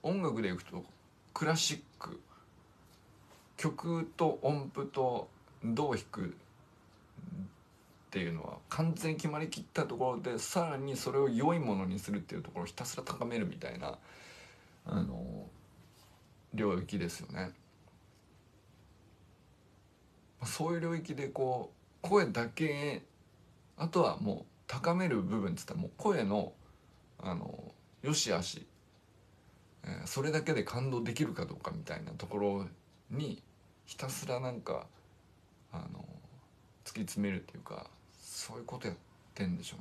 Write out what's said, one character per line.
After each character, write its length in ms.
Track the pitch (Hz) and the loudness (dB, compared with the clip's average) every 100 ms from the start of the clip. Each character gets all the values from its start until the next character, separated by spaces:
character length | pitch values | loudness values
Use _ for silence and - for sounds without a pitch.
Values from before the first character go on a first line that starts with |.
音 200 | - 196 | 0 2
楽 200 | 170 113 | 2 2
で 60 | 98 | 0
い 80 | 87 | -2
く 80 | |
と 200 | - 90 - - - - - | -6 -10 -10 -16 -20 -20 -10
ク 100 | - | -2
ラ 120 | 156 160 | 2 4
シ 180 | - | 2
ッ 60 | 151 - - | 0 -8 -12
ク、 220 | - - - - - - - - - - - - - - - - | -12 -12 -16 -20 -20 -20 -20 -20 -20 -20 -20 -20 -20 -20 -18 -2
曲 520 | 156 - 165 165 165 - | -2 0 0 0 0 2
と 220 | 160 - | 4 4
音 280 | 131 147 131 | 2 2 -2
符 140 | - 135 | -4 -2
と 420 | 135 131 117 - - - - | 2 2 2 -4 -12 -20 -6
ど 260 | 117 113 190 | -2 2 2
う 60 | 110 | 0
弾 80 | - | -2
く 260 | - 90 - - - - - - - - - - - 95 - - - - - - | -4 -4 -6 -16 -20 -20 -20 -20 -20 -20 -16 -12 -10 -10 -12 -20 -20 -20 -20 -6
っ 20 | |
て 100 | 95 | -2
い 80 | 85 | 0
う 20 | |
の 100 | 82 | -2
は 140 | 73 - - | -4 -8 -6
完 240 | - 165 | 2 2
全 180 | 165 165 | 4 0
に 40 | 156 | 0
決 120 | 160 | 0
ま 100 | 151 | 0
り 100 | 160 | -2
き 120 | - | -4
っ 40 | |
た 200 | - - | -4 0
と 120 | - 120 | 0 2
こ 160 | 127 | 2
ろ 80 | 120 | 2
で、 180 | 127 113 | 0 -2
さ 260 | - 185 | 0 0
ら 120 | 165 139 | 2 0
に 180 | 139 127 | -2 -2
そ 160 | - | 2
れ 60 | 135 | 6
を 100 | 139 | 6
良 240 | 117 143 | 6 6
い 60 | 170 | 4
も 180 | 127 98 | 4 2
の 80 | |
に 140 | 92 95 | 2 -2
す 120 | - | -2
る 80 | 101 | -2
っ 20 | |
て 140 | - | -2
い 40 | - | -8
う 40 | |
と 80 | - | -6
こ 100 | - | -6
ろ 20 | |
を 40 | 87 | -6
ひ 60 | |
た 140 | - 120 | -4 -6
す 100 | - | -4
ら 60 | |
高 240 | - - 120 | -4 -2 -2
め 120 | 117 | 0
る 80 | 90 | -2
み 100 | - | -2
た 140 | - | -8
い 80 | - | -6
な、 200 | - - - - - - - - - - - | -6 -8 -12 -20 -18 -20 -20 -20 -20 -14 -2
あ 160 | - | 0
の、 440 | 85 175 - - - - - - - - - - - - - | 0 -2 -6 -8 -12 -16 -20 -20 -20 -20 -20 -20 -20 -20 -8
領 240 | 107 104 92 | 0 2 2
域 200 | 90 101 | 0 -2
で 120 | 85 | -2
す 100 | - | -4
よ 100 | - | -8
ね。 220 | - 95 - - - - - - - - - - - - - - - - - - - - - - - - - - - - - | -6 -6 -8 -20 -20 -20 -20 -20 -20 -20 -20 -20 -20 -20 -20 -20 -20 -20 -20 -20 -20 -20 -20 -20 -20 -20 -20 -20 -20 -20 -10
ま 40 | |
あ、 20 | 123 | -6
そ 240 | - 160 | -2 0
う 20 | |
い 60 | 170 | 0
う 20 | |
領 140 | 165 | 0
域 200 | 165 160 | -2 -2
で 140 | 139 139 | -4 -2
こ 420 | 139 131 123 - - - - | 0 2 2 -2 -12 -20 -8
う、 60 | 170 | 6
声 220 | 202 139 | 8 8
だ 160 | 101 117 | 2 0
け、 560 | - 160 143 147 123 - - - - - - - - | 2 0 2 -2 -4 -8 -20 -20 -20 -20 -20 -16 -4
あ 120 | 165 | 2
と 140 | 180 | 6
は 140 | 127 78 | 6 4
も 160 | 104 | 0
う 100 | - - - - | -2 -4 -16 -8
高 280 | 127 170 | 0 4
め 120 | 180 180 | 4 4
る 140 | 110 | 4
部 200 | 92 214 | 2 2
分 120 | 196 | 2
っ 20 | 170 | -2
つ 80 | |
っ 0 | - | -4
た 80 | |
ら 60 | 165 | -4
も 80 | - | -4
う 20 | - | 0
声 260 | 214 170 | 2 4
の、 300 | 101 104 - - - - - - - - | 4 2 0 -6 -20 -20 -20 -20 -20 -8
あ 140 | 95 | -4
の、 380 | 85 - - - - - - | -4 -4 -10 -12 -16 -20 -6
良 140 | 139 | 0
し 180 | 151 117 | 2 4
悪 100 | 90 | 2
し、 240 | 90 - - - - - - - - - - - - - | 0 -6 -12 -20 -20 -20 -20 -20 -20 -20 -20 -20 -20 -16
え 40 | 98 95 | -10 -8
ー、 20 | - | -4
そ 160 | - | 0
れ 100 | 151 | 2
だ 80 | 151 | 2
け 140 | 147 | 4
で 100 | 143 | 2
感 260 | - 120 131 | 2 0 0
動 140 | 123 | 2
で 80 | 113 | 0
き 100 | 117 151 | 2 0
る 80 | |
か 100 | - | 0
ど 100 | - | -4
う 40 | - | -4
か 140 | - | -6
み 100 | 80 | -6
た 120 | - | -6
い 80 | 76 | -6
な 80 | 80 | -6
と 140 | 82 - | -8 -4
こ 120 | 104 | 2
ろ 280 | 101 98 95 - - - - | 2 2 -2 -10 -20 -20 -6
に 320 | 120 147 - - - - - | -4 -2 -6 -12 -20 -20 -20
ひ 140 | - - | -16 -8
た 100 | 131 | -6
す 180 | - - | -4 -2
ら 140 | 123 | -2
な 100 | 131 | -2
ん 120 | 120 | -4
か、 240 | - 69 - - - - - - - - - | -4 -4 -6 -18 -20 -20 -20 -20 -20 -20 -12
あ 80 | - - | -10 -8
の、 140 | - - - - - - - - - - | -10 -12 -16 -18 -20 -20 -20 -20 -18 -10
突 80 | |
き 60 | - | -6
詰 280 | 98 - 101 | -4 0 0
め 60 | |
る 80 | 92 | 0
っ 20 | |
て 100 | - | -4
い 60 | - | -14
う 20 | |
か、 280 | - - - - - - - - - | -12 -10 -12 -18 -20 -20 -14 -10 -8
そ 60 | |
う 20 | 113 | -8
い 60 | |
う 20 | |
こ 140 | 117 127 | -8 -6
と 100 | 110 | -6
や 60 | |
っ 20 | 87 - - - | -6 -12 -20 -12
て 100 | - | -4
ん 140 | 95 87 | 0 0
で 40 | |
し 120 | - | -4
ょ 20 | - | -12